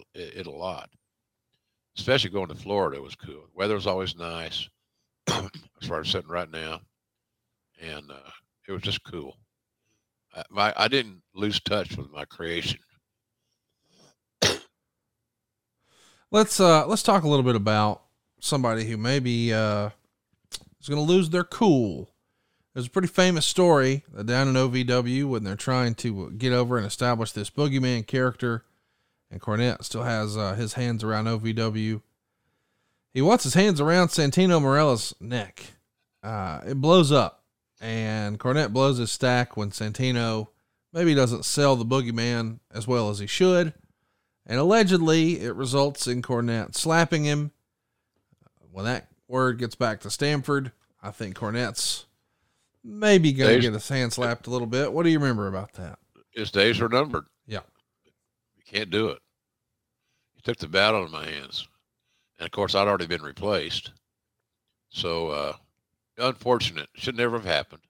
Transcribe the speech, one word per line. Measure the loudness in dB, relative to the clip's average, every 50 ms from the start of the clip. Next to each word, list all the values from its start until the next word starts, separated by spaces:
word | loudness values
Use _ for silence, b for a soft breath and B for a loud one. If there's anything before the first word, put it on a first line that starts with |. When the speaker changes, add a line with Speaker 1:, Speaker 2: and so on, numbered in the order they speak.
| -18 _ -16
Speaker 1:
it, | -16 -16 -14 -14
it | -14 -14
a | -14
lot. | -12 -10 -10 -10 -10 -10 -14 -20 _ _ _ _ _ _ _ _ _ _ _ _ _ _ _ _ _ _ _ _ -14
Especially | -8 -2 0 0 0 0 -2
going | -4 -6 -8 -8
to | -12
Florida | -14 -8 -4 -2 -2 -2 -2 -4 -8
was | -14 -16 -18
cool. | _ -20 -20 -20 -20 -20 _ -8
Weather | -4 -4 -2 -2
was | -2 -2
always | -4 -4 -4 -4 -8 -8
nice. | -10 -10 -10 -10 -10 -10 -10 -10 -10 -10 -12 _ _ _ _ _
<clears throat> | _ _ _ _ _ -6
That's | -6 -6 -6 -6 -10 -14 -18 -20 _ _ -14 -10
where | -8 -8
I'm | -6 -4
sitting | -4 -4 -6 -6 -6
right | -6 -6 -6 -6
now. | -10 -10 -10 -10 -10 -12 -14 _ _ _ _ _ _ _ _ _ _ _ _ _ _ _ _ _ _ -18
And, | -16 -16 -14 -16 -16 -20
uh, | -20 -20 -20 -20 -20 -20 _ _ _ _ _
it | -12 -12
was | -8
just | -6 -6 -8 -8 -10
cool. | -12 -14 -14 -14 -14 -18 _ _ _ _ _ _ _ _ _ _ _ _ _ _ _ _ _ _ _ -18
I, | -18 -16 _
my, | -2 0 0 0 2
I | 0 0 0
didn't | 0 -2 -4 -4 -12 -20 _ _ -10
lose | -6 -4 -4 -4 -4
touch | -4 -4 -4 -4 -4 -6 -10
with | -12 -12 -14
my | -14 -14 -14
creation. | -14 -12 -12 -8 -6 -6 -6 -6 -6 -8 -8 _ _ _ _ _ _ _ _ _ _ _ _ _ _ _ _ _ _ _ _ _ _ _ _ _ _ _ _ _ _ _ -2 -2 -2 -2 -4 -10 _ _ _ _ _ _ _ _ _ _ _ _ _ _ _ _ _ _ _ _ _ _ b b b b b b b b b b b
Speaker 2:
Let's, | 4 4 4 4 4 6
uh, | 8 8 8 8 6
let's | 2 0 0 4
talk | 4 4 4 4
a | 4
little | 4 4 4
bit | 4 2
about | 2 2 2 2 2 2 2 0 -4 _ _ _ _ _ _ _ -8
somebody | -6 -2 -2 0 0 0 0 -2 -4
who | -4 -4
maybe, | -4 -2 0 0 0 0 0 0 0 0 0 2
uh, | 2 2 0 0 -2 -2 -6 -8 _ _ _ _ _ _ _ _ _ _ -18 -18 -18 -18 _ _ _
is | -8 -4
gonna | -2 0
lose | 2 4 4 4 4 2
their | 0 -2 -2
cool. | -2 0 4 6 6 6 6 4 0 -4 -6 -10 -14 _ _ _ _ _ _ _ _ _ _ _ _ -10
There's | -10 -8
a | -4
pretty | -2 -2 -2
famous | 0 2 4 4 4 4 2 0
story, | 0 2 4 6 6 6 6 4 2 0 -2 -6 -10 -12
uh, | -8 -4
down | 0 0 2 2 4
in | 4
O | 2 2
V | 2 0 0 0
W | 0 0 0 0 0 -2 -2 -2 -2
when | -2 -4 -4
they're | -4 -6
trying | -4 -2 -2 0 2 2 0 -2
to, | -2 -4 -6 -4 -6 -8
uh, | -10 -8
get | -4 -2 0
over | 2 2 2 2 0
and | -2 -2
establish | -4 -4 -2 0 0 0 0 -2 -6
this | -6 -8 -8 -6
boogeyman | -4 -2 -2 0 0 0 0 0 -2 -2 -4
character. | -2 -2 0 0 0 -2 -2 -4 -4 -4 -4 -6 _ _ _ _ _ _ _ _ _ _ _ _ -16
And | -14 -10
Cornette | -6 -4 -2 0 0 0 -2 -4 -8
still | -10 -8 -6 -4
has, | -4 -2 -2 -4 -4 -4
uh, | -4 -4 -4 -4
his | -4 -6 -6 -4
hands | -4 -4 -4 -4 -4 -2
around | -2 -2 -2 -2
O | -2 -2
V | -2 -4 -4 -2
W. | -2 -2 -2 -2 -4 -4 -4 -4 -6 _ _ _ _ _ _ _ _ _ _ _ _ _ _ _ _ _ _ _ _ _ _ -2
He | 2
wants | 4 6 4 4 4
his | 2 4
hands | 4 6 4 4 2
around | 2 4 4 4 4 2
Santino | 2 0 0 2 4 4 4 6 6 4
Marella's | 4 4 4 4 4 4 2 2 -2 -6 -10 -12
neck. | -10 -8 -6 -6 -8 -8 -14 -20 -20 -20 -20 _ _ _ _ _ _ _ _ _
Uh, | -12 -8 -6 -6 -6 -6 -8 -8 -8
it | -6 -4 0
blows | 4 6 8 8 8 6
up, | 6 4 2 2 -4 _ _ _ _ _ _ _ _ -14
and | -10 -6 -4 -4 -4 -2 -4 -4 -4 -6 -6 -4
Cornette | -2 0 0 0 0 0 2
blows | 2 2 2 2
his | 0 -2 -4
stack | -4 0 0 2 2 2 0 -2 -4
when | -8 -6 -6
Santino | -6 -6 -8 -6 -4 -2 -2 0 0 0 -2 -2 -2 -4 -6 -8 _ _ _ _ _ _ _ _
maybe | -2 0 2 4 4
doesn't | 4 4 2 0 -2 -4
sell | -4 0 4 4 4 4
the | 4 2
boogeyman | 0 0 0 0 -2 -2 -2 -2 -2 -2 -2 -4 -6 -8 -12 _ _
as | -12 -10 -4
well | -2 0 0 0 -2
as | -4 -6
he | -6
should. | -4 0 2 4 4 4 4 2 0 -4 _ _ _ _ _ _ _ _ _ _ _ _ _ _
And | -4 -2 0
allegedly, | 2 4 6 6 6 6 4 4 4 4 4 4 4 2 0 0
it | -4 -6 -6
results | -4 -4 0 2 2 2 2 0 -4 -4
in | -4 -4 -4
Cornette | -2 -2 -2 0 0 0 -2 -2 -4 -6 -6
slapping | -4 0 2 4 2 2 2 2 0 0
him. | 0 0 -2 -4 -6 _ _ _ _ _ _ _ _ _ _ _ _ _ _ _ _ _ _ _ _ _ _ _ _
When | -10 -6 -4
that | -4 -4 -6 -8 _ _ _ _
word | -4 -2 0 0 0 0
gets | -2 -6 -8 -4
back | -2 -2 -2 -4 -6
to | -8 -8
Stamford, | -4 -2 0 0 0 0 0 0 -2 -2 -2 -4 -12 _ _ _ _ _
I | -16 -14
think | -12 -10 -10 -10 -10
Cornette's | -8 -6 -4 -4 -4 -4 -4 -4 -4 -4 -4 -4 -6 -10 _ _ _ _ _ _ _ _ _ _ _ _ _ _ _ -20
maybe | -14 -6 0 4 6 6 6 6 4 4
gonna | 4 6 6 6
Speaker 1:
Days | 6 4
Speaker 2:
get | 2 -2
his | -4 -6 -4
hand | -4 -2 -2 -4 -4
slapped | -4 -2 -4 -4 -6 -8
a | -8
little | -6 -6 -4
bit. | -4 -2 -2 -2 -2 -2
What | 0
do | 2 4
you | 4
remember | 4 2 2 0 0 -4
about | -4 -6 -8 -10 -10 -14
that? | -14 -14 -14 -16 -18 _ _ _ _ _ _
Speaker 1:
His | -8 -8 -6 0
days | 4 4 6 6 4 2
were | 0 2
numbered. | 2 2 0 0 -4 -8 -8 _ _ _ _
Speaker 2:
Yeah. | -12 -12 -12 -14 _ _ _ _ _ _ _ _ _ _ _ _ _ _ _ _ _ _
Speaker 1:
You | _ _
can't | _ -6 -6 -6 -2
do | -2 -2 -2
it. | -2 -6 -8 _ _ _ _ _ _ _ _ _ _ _ _ _ _ _ _ _ _ _ _ _ _ _
He | _ -8
took | -8 -8
the | -8 -6
bat | -2 0 2 2 4 2
out | 0
of | -2 -6
my | -8 -10 -10
hands. | -10 -10 -12 -12 -12 -12 -12 -12 -14 _ _ _ _ _ _ _ _ _ _ _ _ _
And, | -14 -14
of | -8
course, | -4 -4 -2 0 2
I'd | 2 2
already | 2 2 0 -2
been | -4 -6 -6 -8
replaced. | -10 -12 -8 -4 -2 -2 -2 -2 -4 -8 -8 -10 -10 -20 _ _ _ _ _ _ _ _ _ _ _ _ _ _ _ _ _ _ _
So, | -10 -8 -6 -4 -4 -4 -4 -4
uh, | -4 -4 -6 -6 -8 -12 _ _ _ _ _ _ _ _ _ _ _ -4
unfortunate. | -4 -4 -4 -4 -2 0 0 0 0 -4 -6 -8 -14 -14 _
Should | -8 -8 -6 -2
never | -2 -2 -2 -2
have | -4 -2
happened. | 0 -2 -2 -2 -4 -14 -20 _